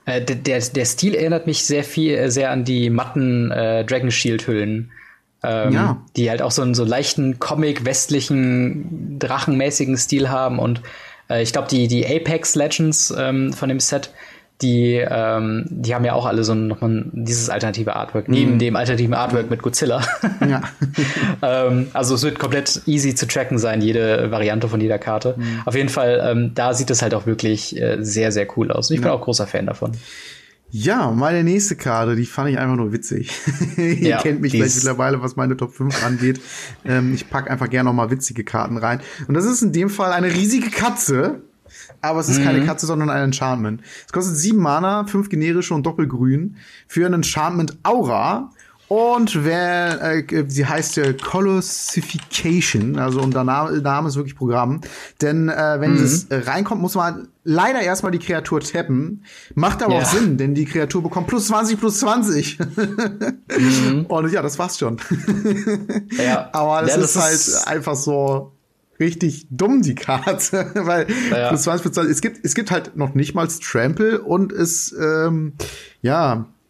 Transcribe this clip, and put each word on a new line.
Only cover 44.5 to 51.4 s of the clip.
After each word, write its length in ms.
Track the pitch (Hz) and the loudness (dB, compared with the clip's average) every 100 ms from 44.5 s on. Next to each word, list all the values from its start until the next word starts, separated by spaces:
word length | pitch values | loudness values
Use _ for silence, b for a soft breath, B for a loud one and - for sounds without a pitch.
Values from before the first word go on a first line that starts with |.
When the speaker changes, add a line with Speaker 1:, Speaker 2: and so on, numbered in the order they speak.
| 220 | 4
Speaker 2:
Mana, 460 | 156 147 185 208 208 | 4 2 2 0 0
fünf 220 | 202 202 | -2 0
generische 440 | 160 160 170 180 | 0 2 0 0
und 120 | 156 147 | 0 -2
doppelgrün 720 | 160 139 123 127 135 190 B B B B | 0 -2 2 2 2 0 B B B B
für 180 | - 180 | 0 2
ein 80 | |
Enchantment 640 | 175 147 156 156 175 156 - | 2 0 0 0 0 -2 -2
Aura. 680 | 185 247 135 107 139 214 262 B B B - | 0 2 2 2 0 -2 -4 B B B -2
Und 580 | 208 233 240 220 170 147 | 2 4 4 2 2 2
wer, 560 | 170 175 175 175 160 160 156 147 | 2 0 0 0 -2 0 -2 0
äh, 140 | 160 139 | -2 0
sie 180 | 135 139 | 0 0
heißt, 320 | 156 156 - | 0 -2 0
äh, 160 | 139 | 0
Colossification, 1900 | 135 - 185 | 0 -2 0